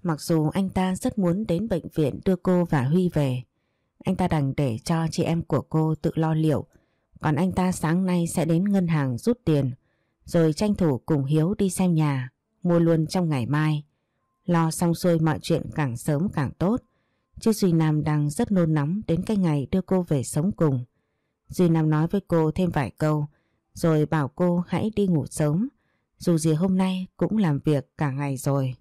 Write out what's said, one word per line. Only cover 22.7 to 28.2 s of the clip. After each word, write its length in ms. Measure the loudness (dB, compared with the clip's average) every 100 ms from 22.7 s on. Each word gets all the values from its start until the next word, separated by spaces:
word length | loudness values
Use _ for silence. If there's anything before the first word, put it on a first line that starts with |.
vài 200 | 0 -4
câu, 360 | -2 -2 0 -4 _ _ _ _
rồi 320 | -2 0 2 2
bảo 220 | 0 -4
cô 360 | -2 0 0 -2
hãy 240 | -2 -2 -2
đi 100 | 0
ngủ 200 | 0 -2
sớm, 420 | -2 0 0 -2 _ _ _ _ _
dù 200 | 0 2
gì 140 | 2
hôm 240 | 2 2 0
nay 300 | 0 -2 -8 _
cũng 220 | -2 0
làm 200 | 0 0
việc 320 | 0 0 -2 -6
cả 120 | -4
ngày 260 | -4